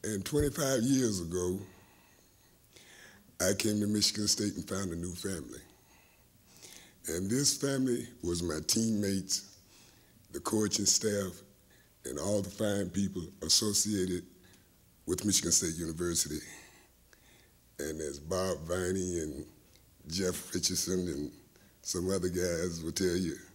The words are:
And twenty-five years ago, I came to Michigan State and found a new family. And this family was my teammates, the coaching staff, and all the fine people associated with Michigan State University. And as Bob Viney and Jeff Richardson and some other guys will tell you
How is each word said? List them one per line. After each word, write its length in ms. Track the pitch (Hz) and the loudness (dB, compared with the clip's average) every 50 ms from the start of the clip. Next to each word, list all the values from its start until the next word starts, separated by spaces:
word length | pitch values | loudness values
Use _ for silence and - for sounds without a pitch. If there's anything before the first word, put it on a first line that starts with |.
| - | -2
And 200 | 107 107 98 95 | -2 -4 -4 -4
twenty-five 580 | - 147 147 147 143 - 170 147 135 135 120 113 | 0 0 2 2 2 0 0 0 2 2 2 4
years 360 | 131 139 131 127 113 101 92 | 4 4 4 4 2 2 0
ago, 380 | 85 82 87 92 87 90 92 101 101 - - - - - - - - - - - _ _ _ _ _ - _ _ _ _ - - - - - - - - - - - - - - | -2 -2 0 0 0 0 -2 -2 -6 -12 -18 -20 -20 -20 -20 -20 -20 -20 -20 -20 _ _ _ _ _ -20 _ _ _ _ -20 -20 -20 -20 -20 -20 -20 -20 -20 -20 -20 -20 -4 0
I 120 | 92 92 101 | 2 2 2
came 280 | 98 - 110 104 104 | 4 2 2 2 4
to 60 | 104 | 2
Michigan 400 | 104 104 104 101 - - 104 104 | 2 2 2 2 2 2 0 2
State 280 | 101 - - 104 104 - | 2 2 2 0 -2 -2
and 120 | - 82 | -4 -6
found 240 | - 98 95 101 90 | -4 -4 -4 -4 -4
a 40 | 82 | -4
new 180 | 85 87 92 85 | -4 -4 -6 -6
family. 460 | - - 98 95 80 67 60 60 - - - - - _ _ - - - _ - _ - _ _ - - - - - - - - - - - - - - | -6 -6 -6 -6 -6 -8 -10 -14 -16 -18 -20 -20 -20 _ _ -20 -20 -20 _ -20 _ -20 _ _ -20 -20 -20 -20 -20 -20 -20 -20 -20 -20 -20 -20 -12 -8
And 220 | - 78 87 95 95 | -4 -2 -2 0 0
this 280 | 117 135 143 - - | 2 2 4 2 2
family 500 | - 143 139 139 135 131 127 120 123 123 - - - - | 2 0 0 2 2 2 2 2 0 -2 -8 -12 -4 -2
was 180 | 87 87 85 | 0 0 0
my 180 | 87 85 76 78 78 | 0 0 -2 -2 0
teammates, 920 | - - 113 113 113 110 101 104 98 98 95 - - - - - - - - - - - - - - - - - - - - - - | 0 2 2 2 2 2 2 2 2 2 0 0 -2 -4 -4 -4 -12 -20 -20 -20 -20 -20 -20 -20 -20 -20 -20 -20 -20 -20 -20 -20 -12
the 80 | - 71 | -12 -8
coaching 460 | - - 110 107 107 101 - - 101 | -4 0 2 2 2 2 2 2 4
staff, 480 | 95 - - - 107 104 101 98 92 85 - - - - _ - _ - - - _ _ _ - | 4 4 4 4 2 2 2 -2 -2 -6 -12 -20 -20 -20 _ -20 _ -20 -20 -20 _ _ _ -12
and 120 | - 65 | -8 -6
all 240 | 71 80 101 104 101 | -2 0 2 2 2
the 80 | 95 95 | 0 -2
fine 400 | - - 110 104 101 101 98 90 | -2 -2 0 0 2 0 -2 0
people 340 | 90 101 101 90 - 92 82 - - - | 0 0 0 0 -2 -6 -8 -8 -10 -8
associated 840 | 82 82 - - 107 107 101 - - 107 104 98 92 92 90 87 - - - - - - - - - _ _ _ - _ _ _ - | 0 2 2 2 4 2 2 2 2 2 2 0 0 0 -2 -4 -6 -10 -20 -20 -20 -20 -20 -20 -20 _ _ _ -20 _ _ _ -2
with 200 | - 90 87 104 | -2 -2 0 2
Michigan 260 | 104 92 - - 85 | 2 2 2 2 4
State 240 | 85 - 95 85 80 | 2 2 2 0 -2
University. 640 | 82 85 80 80 80 87 87 85 80 - 71 76 78 - - - - - - - - - _ _ _ _ _ - _ - - - - - _ _ - _ _ - - | -2 -4 -4 -2 -2 -2 0 0 0 0 -2 -4 -8 -8 -12 -16 -18 -20 -20 -20 -20 -20 _ _ _ _ _ -20 _ -20 -20 -20 -20 -20 _ _ -20 _ _ -10 -6
And 200 | 71 78 78 78 | -6 -4 -4 -4
as 200 | 78 73 71 71 | -4 -4 -6 -8
Bob 400 | 73 82 95 90 92 92 87 76 | -4 -2 0 2 2 0 0 -2
Viney 600 | 80 80 87 92 90 90 92 95 90 90 87 85 | -2 -2 0 0 2 2 2 2 0 0 0 -2
and 260 | 78 78 67 67 - - - - - - - - - - - - - | -2 -2 -6 -8 -10 -12 -16 -20 -20 -20 -20 -20 -20 -20 -20 -20 -12
Jeff 460 | 76 80 95 92 92 87 - - - - | -6 -2 0 0 0 0 -2 -8 -4 -4
Richardson 540 | 92 85 - 92 80 - - 92 92 90 | -2 0 0 0 0 0 0 0 0 0
and 240 | 87 71 69 73 69 - - - - - - - - - - | 0 -2 -4 -4 -6 -8 -14 -20 -20 -20 -20 -20 -20 -20 -14
some 280 | - - - 87 87 92 | -8 -6 -4 -2 0 0
other 200 | 98 95 87 90 | 0 2 0 0
guys 520 | 87 90 90 90 85 82 87 90 85 82 80 | 0 2 2 2 2 0 0 -2 -2 -4 -6
will 80 | 82 | -4
tell 260 | 80 - 95 90 85 | 0 2 2 2 4
you 180 | 92 92 82 73 - - - | 2 0 0 -2 -6 -12 -20